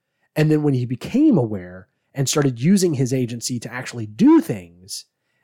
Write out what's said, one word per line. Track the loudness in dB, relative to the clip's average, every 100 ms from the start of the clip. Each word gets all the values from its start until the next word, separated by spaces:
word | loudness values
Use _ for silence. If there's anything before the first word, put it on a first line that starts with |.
| _ _ _ -2
And | 2
then | 2
when | 2 0
he | -2
became | -8 -4 2 4 4
aware | 0 -6 -10 -18 -20 _ _
and | -6 -2
started | 0 0 0
using | 2 4 2
his | 0 0
agency | -2 -4 -6 -8 -8
to | -8
actually | -12 -10 -10 -10
do | 2 6 6
things, | 2 -6 -10 -20 -16 -16 -16 _ _ _